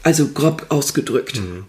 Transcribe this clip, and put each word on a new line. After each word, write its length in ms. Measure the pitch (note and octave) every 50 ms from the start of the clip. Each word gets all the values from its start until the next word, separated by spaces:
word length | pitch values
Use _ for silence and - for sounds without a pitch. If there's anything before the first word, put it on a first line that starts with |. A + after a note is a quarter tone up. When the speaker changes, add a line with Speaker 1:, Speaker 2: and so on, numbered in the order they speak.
| -
Speaker 1:
Also 260 | D#3+ D#3 D#3 D3 C3+
grob 360 | D3 C3+ C#3+ D#3+ D#3 - - -
ausgedrückt 720 | D#3 C#3+ C#3+ - - D3+ - - A2 - - - - A#2
Speaker 2:
Mhm. 260 | F#2+ F2+ F2+ F2+ G2